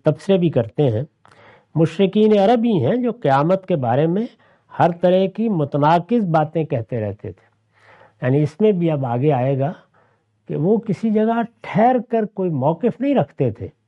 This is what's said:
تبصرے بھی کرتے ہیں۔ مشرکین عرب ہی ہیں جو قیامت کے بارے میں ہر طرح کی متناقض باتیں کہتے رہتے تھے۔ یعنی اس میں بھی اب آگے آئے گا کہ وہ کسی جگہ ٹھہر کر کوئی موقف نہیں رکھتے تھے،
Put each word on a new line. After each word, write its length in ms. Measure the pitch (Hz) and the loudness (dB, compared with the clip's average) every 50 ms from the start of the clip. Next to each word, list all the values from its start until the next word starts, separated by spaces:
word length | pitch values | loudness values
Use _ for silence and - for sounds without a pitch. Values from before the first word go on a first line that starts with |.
| - | -2
تبصرے 360 | 156 156 156 - - 196 185 | -2 -2 -2 -2 0 0 2
بھی 120 | 175 165 | 2 0
کرتے 400 | - 131 110 107 - - 151 131 | 0 0 -2 -2 -2 0 0 0
ہیں۔ 120 | 107 107 151 - _ _ _ - _ _ - - - _ _ _ _ | 0 -2 -6 -8 _ _ _ -20 _ _ -20 -20 -20 _ _ _ _
مشرکین 640 | 151 165 156 - - 196 185 - 214 214 214 214 202 | 0 0 0 2 0 -2 0 2 2 2 4 4 4
عرب 260 | 190 208 247 233 220 | 4 4 2 2 2
ہی 200 | 240 214 165 117 | 0 0 0 0
ہیں 100 | 139 214 | 0 0
جو 160 | 254 247 240 214 - - | 0 -2 -4 -6 -2 0
قیامت 440 | 143 135 139 147 170 190 190 - | 0 2 2 2 2 0 -2 0
کے 100 | - 180 | -4 -2
بارے 300 | 151 127 117 120 135 156 | -2 0 0 0 2 2
میں 180 | 165 175 196 233 269 - _ _ _ _ _ _ _ - | 0 0 -2 -4 -6 -10 _ _ _ _ _ _ _ -2
ہر 180 | - 143 170 170 170 | 0 0 0 0 0
طرح 260 | - 180 180 185 190 190 190 | 0 2 2 2 0 0 -2
کی 120 | - 226 226 | -4 -4 -2
متناقض 760 | 202 165 147 131 - 143 143 151 170 175 175 - 240 240 208 170 | 0 -2 -2 -2 0 0 2 4 2 2 0 0 -2 -2 0 0
باتیں 340 | 156 160 151 156 - 170 156 | 0 0 0 0 -2 -4 -4
کہتے 360 | - 147 120 110 - 127 117 | -2 -4 -6 -6 -6 -6 -6
رہتے 320 | 107 104 98 - - 104 90 | -4 -6 -6 -8 -12 -14 -16
تھے۔ 180 | - _ _ _ _ _ _ _ _ _ _ - _ - _ _ _ - | -16 _ _ _ _ _ _ _ _ _ _ -20 _ -20 _ _ _ -2
یعنی 200 | 127 131 147 151 | 0 0 0 0
اس 180 | 143 - - | -2 -2 0
میں 120 | 214 214 208 | 0 0 2
بھی 180 | 175 175 165 | 2 0 -2
اب 160 | 156 143 131 | -2 -2 -2
آگے 260 | 120 120 120 139 156 143 | -2 -2 0 0 0 0
آئے 260 | 123 123 135 139 131 | 0 0 -2 -2 -2
گا 140 | 135 156 208 - _ _ _ _ _ _ _ _ _ _ _ _ _ - | -2 -4 -6 -10 _ _ _ _ _ _ _ _ _ _ _ _ _ -8
کہ 80 | 151 | -6
وہ 200 | 151 147 185 226 220 | -2 0 0 0 0
کسی 320 | - - 180 - - 226 | 0 -4 -6 -4 -2 -2
جگہ 300 | 208 214 220 220 226 233 233 - _ _ | 0 0 0 0 0 -2 -4 -6 _ _
ٹھہر 360 | - - - 175 220 247 262 247 254 - | -16 -4 0 2 2 4 2 0 -2 -2
کر 140 | 233 226 220 - - | -2 -2 -2 -4 -4
کوئی 160 | - 190 180 | -4 -4 -2
موقف 500 | 160 131 127 147 165 170 - 233 - - | -2 0 0 -2 -2 0 -2 -4 -4 -2
نہیں 140 | 247 285 285 | -2 0 0
رکھتے 360 | 233 147 - _ - 143 120 | 0 0 -2 _ -2 -2 -2
تھے، 180 | 104 - 95 82 - _ _ | -2 -6 -12 -14 -14 _ _